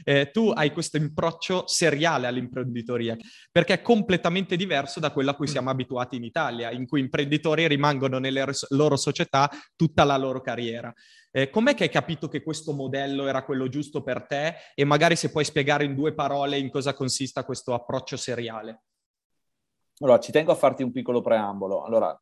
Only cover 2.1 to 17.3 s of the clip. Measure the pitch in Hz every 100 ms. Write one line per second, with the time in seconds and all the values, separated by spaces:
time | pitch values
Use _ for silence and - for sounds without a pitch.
2.1 | 147 123 123 123 127 123 120 117 120 117
3.1 | 113 - - _ 170 165 185 - 226 190
4.1 | 175 175 180 180 175 190 143 135 - 156
5.1 | 147 135 139 143 139 127 131 127 127 123
6.1 | 123 117 165 143 117 117 123 127 147 131
7.1 | 147 143 151 160 156 165 143 147 135 131
8.1 | 131 135 135 135 139 - 139 151 139 -
9.1 | 143 175 139 143 - - _ 165 - 147
10.1 | 139 135 131 131 117 117 117 120 - _
11.1 | - _ 131 135 214 247 254 165 160 -
12.1 | 160 156 147 - 151 - 143 135 135 139
13.1 | 139 139 131 131 131 131 143 147 143 131
14.1 | 123 - 143 156 165 - - 143 143 165
15.1 | 165 147 156 147 151 135 143 147 135 151
16.1 | 151 139 139 143 143 135 143 135 131 131
17.1 | - 131